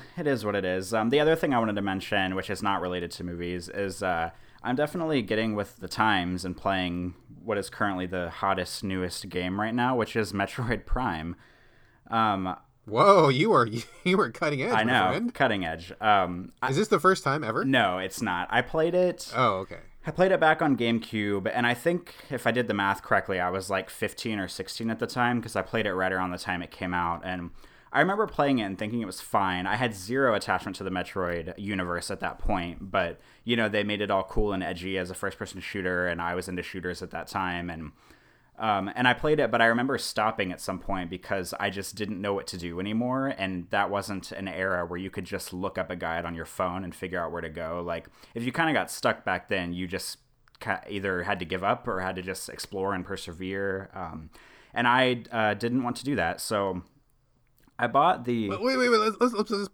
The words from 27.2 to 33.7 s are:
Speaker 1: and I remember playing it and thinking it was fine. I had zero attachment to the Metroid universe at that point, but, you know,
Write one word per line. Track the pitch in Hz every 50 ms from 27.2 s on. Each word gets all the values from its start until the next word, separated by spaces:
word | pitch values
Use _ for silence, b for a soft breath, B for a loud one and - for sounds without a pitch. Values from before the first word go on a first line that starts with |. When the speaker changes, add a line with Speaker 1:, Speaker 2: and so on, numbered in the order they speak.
| -
Speaker 1:
and | 87 92 90 87 82 B B B B B B B B
I | - 143
remember | 151 185 196 208 220
playing | - - - 147 143 135 123
it | 107
and | 95 92 87
thinking | 110 107 117 120
it | 113
was | 95 92 - -
fine. | - - 104 98 95 90 90 90
I | 95 104
had | 120 131 120 104
zero | 92 90 101 123 135 139 123 110
attachment | 101 - - 98 90 - 107 92
to | - 98
the | 92
Metroid | 90 90 87 - - 98 92 87 87 85 80 87 87
universe | - 101 101 104 95 90 87 87 85 - -
at | 101 95
that | - 90 - -
point, | - - 104 92 87 87 82 - 98 98
but, | 90 98 90 85 - - b b b b b
you | 113 120
know, | 117 113 107